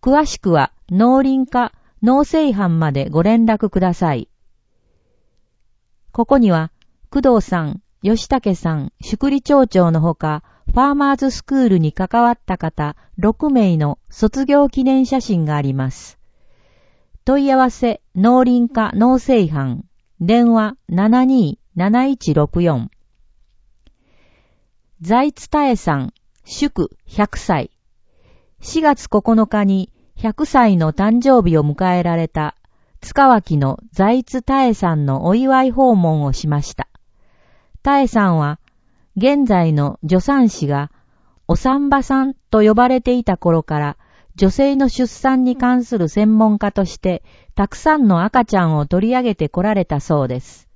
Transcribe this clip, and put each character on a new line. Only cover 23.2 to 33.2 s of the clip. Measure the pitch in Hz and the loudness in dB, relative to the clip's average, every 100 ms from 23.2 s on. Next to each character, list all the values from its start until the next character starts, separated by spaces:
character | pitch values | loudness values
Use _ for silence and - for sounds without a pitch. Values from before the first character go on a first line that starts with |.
| _ _ _ _ _ _ _ _ _ _ _ _ _ _ _ _ _ _ | _ _ _ _ _ _ _ _ _ _ _ _ _ _ _ _ _ _
財 | 170 233 285 | -2 0 0
津 | - - | -4 -6
多 | 302 285 | -2 0
江 | 233 | 0
さ | - 143 | -2 -4
ん、 | 131 _ _ _ | -4 _ _ _
祝 | - - 285 - 170 - | -20 -6 -6 -4 -8 -8
百 | - - 208 - | -12 -4 -4 -4
歳。 | - 165 - _ _ _ _ _ _ _ _ _ | -4 -4 -4 _ _ _ _ _ _ _ _ _
四 | - 320 | -8 0
月 | 311 285 - | 0 0 -2
九 | 214 214 226 214 | -2 2 0 0
日 | 214 | 0
に、 | 202 190 180 _ _ | 0 -2 -4 _ _
百 | - 226 214 294 | -8 -8 -6 -2
歳 | 277 233 185 | 2 4 2
の | 160 | 0
誕 | 156 202 233 | 0 0 2
生 | 254 254 175 | 4 4 4
日 | 160 | 2
を | |
迎 | 147 143 185 180 | 0 -2 -2 0
え | |
ら | 175 170 | -2 -2
れ | 165 | -4
た、 | - 151 - _ _ _ - | -6 -8 -10 _ _ _ -20
塚 | - - | -8 2